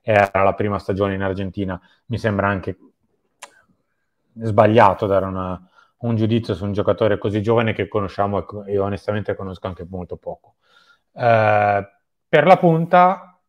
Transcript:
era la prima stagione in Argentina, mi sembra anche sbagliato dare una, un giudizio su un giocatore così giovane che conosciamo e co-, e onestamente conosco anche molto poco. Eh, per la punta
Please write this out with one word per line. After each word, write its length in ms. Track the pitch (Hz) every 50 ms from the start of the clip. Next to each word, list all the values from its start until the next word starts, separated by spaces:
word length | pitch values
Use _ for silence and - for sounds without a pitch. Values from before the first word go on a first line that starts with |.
era 420 | _ - 110 104 101 98 - 95 98
la 120 | 98 92
prima 260 | - 104 104 101 95
stagione 340 | - - 104 95 101 98 95
in 80 | 95 98
Argentina, 580 | 98 95 92 101 95 90 - 98 92 92 90 _ _ _ _ _
mi 120 | _ 117 101
sembra 300 | - 110 101 98 98 101
anche 280 | 101 95 90 - 92 _ _ _ _ _ _ _ _ _ _ _ _ _ - - _ _ _ _ _ _ _ _ _ _ _ _ _ _ _ _ _
sbagliato 720 | 113 113 113 104 107 110 104 110 117 110 98 92 - -
dare 200 | 101 98 95 92
una, 440 | 95 95 95 92 92 90 87 - _ _ _ _ _ _ _
un 180 | - 117 117
giudizio 380 | 107 110 110 113 117 113 - 107
su 100 | 87 98
un 80 | 101 101
giocatore 460 | 98 101 - 101 - 113 107 101 95
così 220 | - 113 98 107
giovane 320 | 101 110 117 113 117 110 101
che 140 | - 104
conosciamo 520 | 90 - 110 101 92 - - 101 101 101 98
e 60 | 87
co-, 200 | - - 104 101
e 140 | 98 104 101
onestamente 580 | 98 101 101 95 - - 104 107 98 - 98
conosco 320 | - 98 95 92 87 _ 95
anche 180 | 90 - 90 82
molto 280 | 95 92 90 82 -
poco. 400 | 80 _ - - - _ _ _ _ _ _ _ _ _ _ _ _ _ _ _
Eh, 760 | - 123 120 113 110 107 107 107 104 104 104 101 101 95 - _ _ _ _ _ _ _ _
per 160 | - 156 147
la 120 | 175 185 180
punta 800 | - 175 165 160 165 160 - 180 180 180 190 190 - - _ _ _